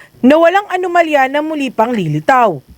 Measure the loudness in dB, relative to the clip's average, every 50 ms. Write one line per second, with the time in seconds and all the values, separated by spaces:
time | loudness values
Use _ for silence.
0 | -20 _ _ _ 2 4 4 4 4 2 2 0 -2 -4 -6 -6 -4 0 0 0
1 | 0 2 0 0 0 0 -2 -4 -4 -4 -6 -6 -6 -4 -2 -2 -2 -2 -2 -2
2 | -2 -2 -4 -2 0 0 2 2 2 0 -2 -6 -10 -18 -20